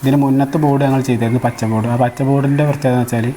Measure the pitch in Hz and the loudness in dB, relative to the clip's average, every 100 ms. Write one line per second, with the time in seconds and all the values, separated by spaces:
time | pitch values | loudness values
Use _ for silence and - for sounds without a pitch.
0 | 135 143 139 135 139 165 151 139 139 135 | 2 2 2 2 0 0 0 2 2 0
1 | 127 120 117 120 - 123 110 110 113 120 | 0 0 0 0 -2 -2 -2 -2 -2 0
2 | 123 - 135 139 139 143 151 143 131 123 | 0 0 0 0 2 0 0 0 0 0
3 | 120 120 113 | 0 -2 -2